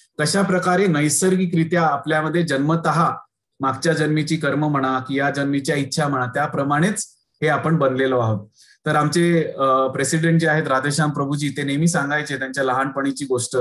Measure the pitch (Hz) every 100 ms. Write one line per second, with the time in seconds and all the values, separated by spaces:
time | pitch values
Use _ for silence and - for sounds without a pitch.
0 | _ - 147 196 196 185 180 180 202 147
1 | 151 147 185 185 185 170 160 175 160 143
2 | 151 156 156 170 165 135 143 165 160 156
3 | 156 - - _ _ - 135 117 165 151
4 | 151 151 151 156 143 139 151 143 131 131
5 | 123 139 139 139 139 139 139 143 135 -
6 | 143 135 123 143 147 147 139 147 185 214
7 | - _ _ _ 151 139 151 160 135 127
8 | 135 131 113 104 - _ - _ 151 151
9 | 147 170 170 170 151 - 135 131 135 -
10 | 139 160 165 165 160 151 147 135 143 143
11 | 151 143 139 143 143 143 139 143 170 170
12 | 143 151 147 135 135 135 131 127 139 135
13 | 139 135 139 123 117 127